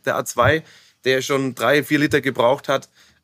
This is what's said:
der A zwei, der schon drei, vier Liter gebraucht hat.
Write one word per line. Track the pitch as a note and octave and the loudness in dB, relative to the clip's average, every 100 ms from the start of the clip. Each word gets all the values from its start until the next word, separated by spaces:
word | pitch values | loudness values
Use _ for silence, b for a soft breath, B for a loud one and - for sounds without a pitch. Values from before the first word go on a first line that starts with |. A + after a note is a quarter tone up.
| - | -4
der | B2 | -4
A | C3 | -4
zwei, | - B2 D#3 D#3+ b b b B2+ | 0 2 0 -4 b b b -2
der | C3 | -2
schon | B2 C#3 C3+ A#2+ | 0 -2 -2 -2
drei, | A#2 C#3+ | 2 2
vier | C3+ D3+ | 2 0
Liter | D3 D3 | 2 0
gebraucht | C3 B2 A#2+ C#3 - | -2 0 2 0 -2
hat. | C3+ - b b b | -6 -6 b b b